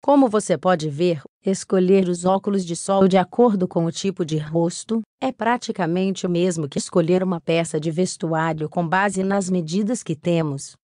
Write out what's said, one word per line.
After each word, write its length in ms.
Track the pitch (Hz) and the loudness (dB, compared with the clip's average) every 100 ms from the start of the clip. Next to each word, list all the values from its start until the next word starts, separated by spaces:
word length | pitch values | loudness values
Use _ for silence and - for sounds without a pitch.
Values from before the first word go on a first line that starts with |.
Como 240 | - 285 262 | 4 4 4
você 300 | 214 202 156 | 2 0 0
pode 320 | 185 175 156 | 2 2 0
ver, 320 | 143 180 160 - _ 196 | 0 0 0 -6 _ -4
escolher 600 | 190 - 190 185 196 180 | -4 0 2 4 4 4
os 160 | 175 | 0
óculos 420 | 180 190 202 202 175 | 0 0 0 -2 -2
de 80 | |
sol 320 | 165 - 196 190 | -6 -2 2 4
de 100 | 185 | 4
acordo 520 | 180 - 240 202 180 | 2 2 4 4 0
com 160 | 175 | 0
o 80 | 165 | -2
tipo 320 | - 196 185 | -2 -6 -4
de 120 | 160 156 | -4 -4
rosto 640 | 151 165 170 - - 226 214 _ | -2 0 0 -4 -6 -6 -6 _
é 100 | 262 | -6
praticamente 960 | 254 220 240 - - 165 175 190 185 185 | -4 -2 -2 -4 -4 -2 0 -2 -2 -2
o 40 | |
mesmo 380 | 170 180 165 143 | 0 0 0 -6
que 80 | 196 | -6
escolher 460 | - 190 165 185 | 0 0 2 0
uma 180 | 185 170 | 0 -4
peça 380 | - 165 165 156 | 0 0 0 -4
de 100 | 160 | -4
vestuário 760 | 156 185 - 165 160 160 160 151 | -2 -2 -2 -4 0 -2 -2 -4
com 180 | - 165 | -4 0
base 360 | 185 202 190 | 0 0 0
nas 260 | 190 202 185 | -2 -2 0
medidas 540 | 185 160 185 214 247 | -2 0 -2 -2 -4
que 140 | - 147 | -6 -4
temos. 560 | 175 170 156 139 - - | 0 0 0 -6 -10 -20